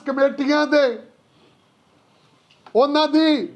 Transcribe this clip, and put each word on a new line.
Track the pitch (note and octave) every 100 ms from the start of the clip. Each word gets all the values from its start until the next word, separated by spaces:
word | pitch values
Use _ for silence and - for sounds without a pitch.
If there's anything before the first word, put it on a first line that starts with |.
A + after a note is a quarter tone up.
| -
ਕਮੇਟੀਆਂ | C4+ C#4 C#4 C#4 D4 D4+
ਦੇ | D4 C4+ A3 - _ _ _ _ _ _ _ _ _ _ _ _ _ _ _ - G#3+
ਉਹਨਾਂ | C#4+ D4 D4+
ਦੀ | D4+ D#4+ C#4+ F3+